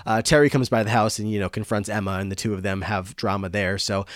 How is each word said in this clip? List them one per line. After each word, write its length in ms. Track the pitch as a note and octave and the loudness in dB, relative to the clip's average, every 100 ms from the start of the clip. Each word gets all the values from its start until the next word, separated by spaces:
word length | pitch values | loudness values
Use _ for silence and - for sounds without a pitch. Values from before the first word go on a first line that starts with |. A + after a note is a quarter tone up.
| - | -2
Uh, 160 | A2+ | 0
Terry 260 | A2+ D#3 D3 | 4 6 6
comes 200 | C#3 B2 | 4 2
by 120 | A#2 | 2
the 80 | G#2+ | 2
house 300 | A#2 G#2+ - | 2 2 0
and, 100 | G#2+ | -2
you 100 | G#2+ | -2
know, 100 | F#2 | -2
confronts 380 | - G#2 G#2+ G2+ | -4 -4 -2 -2
Emma, 260 | G#2 G2 | -4 -2
and 180 | F#2+ G2 | -4 -4
the 40 | G2 | -4
two 180 | A2+ | -4
of 100 | G2+ | -2
them 180 | G2 F#2+ | -2 -2
have 340 | F#2+ G#2 F#2 - | -2 -4 -4 -6
drama 340 | A2+ G2 F#2+ | -2 -2 -2
there. 280 | F#2+ F#2 G2 | -2 0 -2
So 300 | - G2 G2 | -2 -4 -4